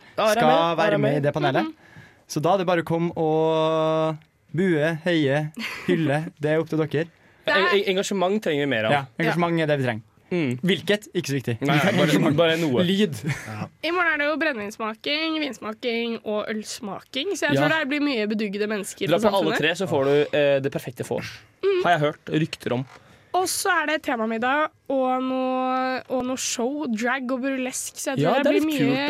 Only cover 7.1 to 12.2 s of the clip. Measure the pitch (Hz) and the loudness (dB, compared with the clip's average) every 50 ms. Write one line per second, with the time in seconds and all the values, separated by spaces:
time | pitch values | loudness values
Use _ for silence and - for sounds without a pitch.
7.1 | - _ _ _ _ _ - - 294 302 320 349 349 202 196 - 185 185 202 - | -8 _ _ _ _ _ -4 0 2 2 2 4 2 2 2 0 0 0 0 -2
8.1 | 208 196 180 185 202 214 - 185 156 143 143 143 131 110 107 110 143 143 135 - | 0 0 0 2 0 0 0 0 0 0 0 0 0 0 2 2 2 0 0 -4
9.1 | - - 170 - 190 165 175 170 170 165 160 147 151 139 131 123 117 107 110 _ | -4 -4 -2 0 0 0 0 0 2 0 2 2 0 0 0 0 -2 -4 -6 _
10.1 | _ _ _ - 185 175 160 127 123 127 - 175 196 160 - - 208 208 - - | _ _ _ -6 -4 -2 0 -2 -2 -2 0 0 0 0 0 0 0 0 -2 -4
11.1 | - 185 151 - 139 139 120 - 117 110 135 139 139 151 143 196 202 175 - - | -6 -6 -4 -2 -4 -4 -2 -4 -4 -2 0 2 2 4 4 2 2 2 4 4
12.1 | - - | 4 4